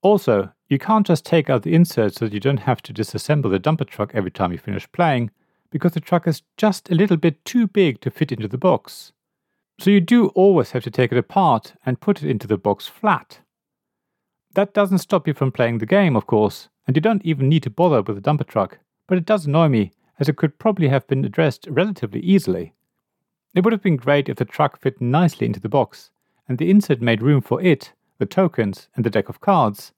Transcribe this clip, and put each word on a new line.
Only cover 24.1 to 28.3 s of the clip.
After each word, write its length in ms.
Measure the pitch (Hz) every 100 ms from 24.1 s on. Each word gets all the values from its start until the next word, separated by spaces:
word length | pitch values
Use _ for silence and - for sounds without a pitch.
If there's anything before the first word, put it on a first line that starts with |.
| 143 139
if 80 | 123
the 80 |
truck 360 | 120 - 147 -
fit 200 | 135 -
nicely 460 | 120 143 175 - 117
into 140 | 104
the 80 | 113
box, 420 | 139 117 - - _ _ _ -
and 100 | 127
the 120 | 170
insert 300 | 202 202 127
made 220 | 117 113
room 180 | 123 143
for 200 | - -
it, 300 | 185 143 - _ _ _
the 80 |
tokens, 640 | 107